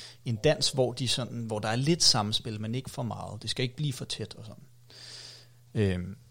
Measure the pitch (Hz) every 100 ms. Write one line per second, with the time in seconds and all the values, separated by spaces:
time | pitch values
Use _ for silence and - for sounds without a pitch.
0 | - - 131 107 151 151 - 135 123 117
1 | 120 - 113 120 113 104 107 120 139 170
2 | - 113 104 - - 107 110 127 - -
3 | 117 101 90 107 113 - 127 135 147 -
4 | 107 - 104 - 110 - - - - -
5 | - - - - - - - 113 98 90
6 | 90 101 -